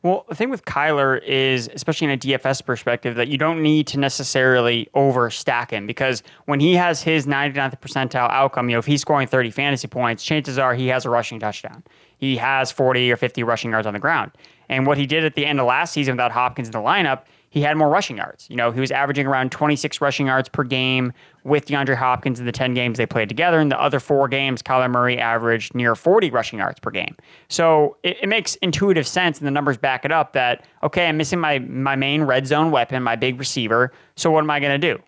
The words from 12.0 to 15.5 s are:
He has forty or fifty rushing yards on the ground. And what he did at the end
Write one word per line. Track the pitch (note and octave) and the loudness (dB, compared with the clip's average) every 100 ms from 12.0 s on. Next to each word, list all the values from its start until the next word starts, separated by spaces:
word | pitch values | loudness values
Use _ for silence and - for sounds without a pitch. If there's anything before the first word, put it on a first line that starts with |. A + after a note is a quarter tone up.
| _ _ | _ _
He | C3+ B2+ | -4 -2
has | B2 C3+ C3 | 0 0 0
forty | - C3 B2+ B2 | 2 2 4 2
or | A#2+ | 2
fifty | B2 - | 0 -2
rushing | A#2 A2+ A#2+ | -2 -2 0
yards | A2+ G#2+ | -2 -2
on | |
the | G#2 | -2
ground. | C#3+ D#3+ G#2 _ - _ _ | -2 0 -2 _ -20 _ _
And | C3 C3 | -2 2
what | C#3+ | 2
he | C#3 | 0
did | D#3 | 0
at | D#3 | 0
the | D3 | -2
end | C#3+ | -2